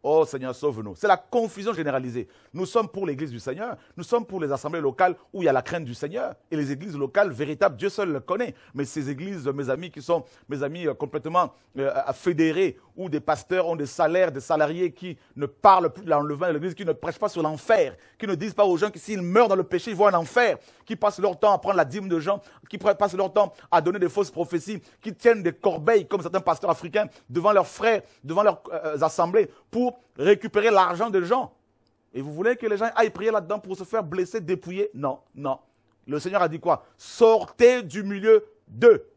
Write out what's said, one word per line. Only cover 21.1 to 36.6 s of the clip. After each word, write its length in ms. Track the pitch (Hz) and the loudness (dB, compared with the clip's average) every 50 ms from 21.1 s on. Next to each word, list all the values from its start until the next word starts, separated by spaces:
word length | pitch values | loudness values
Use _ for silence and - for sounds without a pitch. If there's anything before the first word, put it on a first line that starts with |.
| 202 - | 0 0
leur 180 | 185 202 180 - | -2 -2 0 2
temps 160 | - 208 202 | 4 4 4
à 40 | 180 | 4
prendre 180 | - - 196 | 2 0 2
la 100 | 180 160 | 2 2
dîme 220 | 135 131 208 190 190 | 2 0 -8 -4 -2
de 120 | 170 165 | -4 -2
gens, 200 | 147 175 202 196 - - - - _ _ | 0 -2 -4 -4 -4 -18 -20 -20 _ _
qui 80 | - - | -14 -2
pre-, 180 | - 214 196 | 0 0 2
passent 200 | - 208 202 165 | 2 0 -2 0
leur 180 | 185 196 185 - | -2 -4 0 2
temps 180 | 214 202 185 - - - _ | 2 2 2 0 -18 -6 _
à 120 | - 170 | 2 2
donner 180 | 151 170 185 208 | 2 2 -2 0
des 100 | 180 170 | -2 -2
fausses 220 | - 202 202 - | 0 -2 -2 -2
prophéties, 500 | - - 170 - 175 170 - 196 214 180 - _ _ _ | -2 -6 -6 -4 -4 -6 -6 -6 -12 -12 -12 _ _ _
qui 120 | _ 220 185 | _ -12 -12
tiennent 300 | _ - 233 226 214 185 | _ 2 2 2 4 0
des 100 | 170 - | -4 -4
corbeilles, 540 | _ - 202 170 160 151 190 233 214 180 - | _ 0 0 0 0 0 2 2 2 2 0
comme 140 | 208 190 | -4 -4
certains 180 | 160 170 175 190 | -4 -2 -4 -2
pasteurs 300 | - 180 165 - - 190 | 0 0 -2 0 0 -2
africains, 380 | 165 - - 175 147 214 214 - _ - _ _ | -2 -2 -4 -4 -2 -2 -2 -2 _ -20 _ _
devant 220 | 123 170 170 208 | -6 0 2 4
leurs 160 | 214 196 175 - | 4 4 2 2
frères, 340 | - - 208 226 226 196 - _ _ _ _ | -4 -2 0 0 0 0 -2 _ _ _ _
devant 200 | 139 160 190 214 | -4 -2 2 2
leurs, 200 | 214 175 - _ - | 2 2 2 _ -10
euh, 300 | - 165 - 156 151 143 | -8 -6 -4 -4 -2 0
assemblées, 480 | 156 160 - - 170 170 180 226 202 - - _ _ _ | 0 0 0 0 -2 2 2 0 0 0 -4 _ _ _
pour 180 | - 226 247 247 240 - _ _ _ - | -4 -2 -2 -2 -4 -6 _ _ _ -2
récupérer 540 | 143 175 208 202 - - - 208 208 233 | 4 4 4 4 2 -2 -2 2 2 4
l'argent 380 | 214 196 185 180 175 170 220 233 | 6 6 4 4 2 -2 -4 0
des 140 | 196 190 175 | 0 -2 0
gens. 280 | 170 240 262 254 - _ _ _ _ _ _ _ _ _ _ _ _ _ | 0 0 -2 -2 -6 _ _ _ _ _ _ _ _ _ _ _ _ _
Et 80 | 127 | -10
vous 120 | 135 147 151 | -10 -10 -8
voulez 220 | 156 190 226 247 | -2 0 0 0
que 100 | 247 240 | 0 -2
les 120 | 220 208 196 | -4 -2 -2
gens 120 | 220 233 - | -2 -2 2
aillent 160 | - - 220 | 2 0 0
prier 200 | 220 - 196 220 | 0 -2 -2 0
là-dedans 280 | 220 208 180 156 208 208 | 0 0 -2 -2 -6 -6
pour 180 | - 185 190 185 | -6 -10 -12 -12
se 60 | 190 | -10
faire 200 | - - 226 202 | -6 -4 -4 -4
blesser, 380 | 151 156 185 180 175 - 226 | -4 -4 -4 -4 -2 -4 -8
dépouiller ? 480 | 175 151 185 - - 170 180 190 202 208 - | -4 -4 -6 -6 -6 -10 -6 -4 -4 -4 -4
Non, 260 | 135 143 135 131 - _ _ _ | -4 -4 -4 -4 -6 _ _ _
non. 240 | 131 143 139 131 - _ _ _ _ _ _ _ _ _ - | -8 -6 -6 -6 -6 _ _ _ _ _ _ _ _ _ -6
Le 120 | 139 151 | -6 -6
Seigneur 220 | - 185 190 202 | -6 -2 0 2
a 60 | 180 160 | 0 0
dit 120 | 156 | 0
quoi ? 240 | 160 | -2